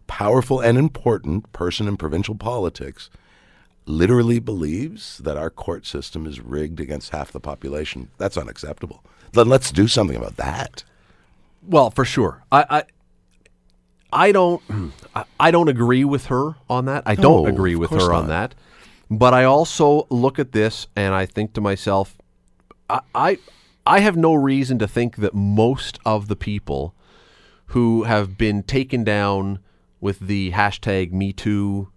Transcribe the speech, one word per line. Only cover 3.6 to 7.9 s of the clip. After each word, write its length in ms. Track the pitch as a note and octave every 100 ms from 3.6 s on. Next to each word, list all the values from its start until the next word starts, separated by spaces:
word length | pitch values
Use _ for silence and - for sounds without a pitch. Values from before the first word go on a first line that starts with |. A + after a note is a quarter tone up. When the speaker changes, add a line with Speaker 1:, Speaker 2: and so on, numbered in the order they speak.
| _ _
Speaker 1:
literally 540 | - D#2 F2+ B2 A#2 A#2
believes 800 | A2 G2 D2+ F2 D3+ G#3+ - -
that 180 | D#2 D2
our 140 | D#2+
court 340 | - - E2
system 400 | - D2 C2+ D#2+ D#2
is 140 | C2
rigged 380 | A#1 C#2 D#2 E2
against 300 | C#2+ D2 -
half 220 | D#2 C#2+
the 80 | D2
population. 680 | D2 C#2+ C#2 D2 D#2